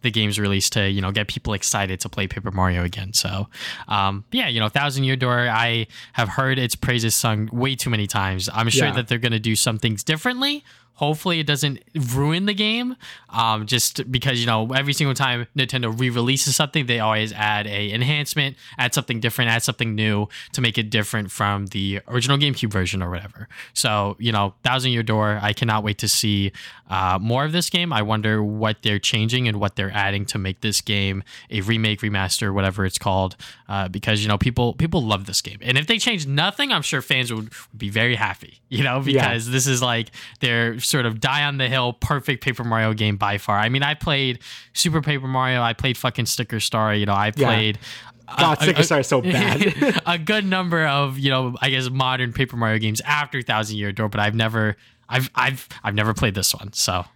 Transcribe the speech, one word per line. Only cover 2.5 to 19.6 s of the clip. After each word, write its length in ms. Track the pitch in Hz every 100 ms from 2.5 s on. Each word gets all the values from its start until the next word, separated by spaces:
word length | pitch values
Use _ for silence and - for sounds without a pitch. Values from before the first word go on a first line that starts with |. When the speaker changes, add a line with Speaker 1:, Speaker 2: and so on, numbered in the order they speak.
Speaker 1:
Mario 340 | 92 92 90
again. 300 | 90 90 95
So, 340 | - - 95 98 - - - -
um, 360 | 104 98 98 -
yeah, 160 | 254 202
you 120 | 117
know, 80 | 107
Thousand 360 | 143 143 135
Year 120 | 131 131
Door, 320 | 127 123 123
I 380 | 113 117 117 113 - -
have 160 | - 110
heard 300 | - 131 131
its 160 | 123
praises 400 | - - 120 113 -
sung 320 | 120 107 110
way 220 | 120 131
too 140 | 131 127
many 180 | 113 101
times. 440 | 107 95 92 92
I'm 160 | 110 113
sure 200 | 131 147
Speaker 2:
Yeah. 60 |
Speaker 1:
that 140 | 127 113
they're 100 | 120
gonna 200 | 120 113
do 180 | 113 107
some 220 | - 110
things 260 | 117 107
differently. 580 | - 156 254 247 277 294 - - _
Hopefully 460 | - 147 151 185 165
it 60 | 151
doesn't 340 | 143 147 131 _ 160 120
ruin 300 | 131 143 170
the 80 | 202
game, 420 | 202 214 226 247 254 - - -
um, 340 | 113 113 107
just 460 | 107 120 - - 131
because, 260 | 127 143 123
you 60 |
know, 240 | 117 110 113
every 180 | 131 143
single 220 | 139 147
time 320 | 127 135 120 117 143
Nintendo 420 | 127 131 117 113
re-releases 560 | 127 120 120 135 -
something, 300 | 127 147 160
they 160 | 123 117
always 320 | 110 107 110
add 340 | 107 107 104 104
a 240 | 101 104
enhancement, 640 | 110 127 151 143 147 139 127 - -
add 160 | 123
something 260 | - - 113
different, 320 | 113 - 117
add 120 | 113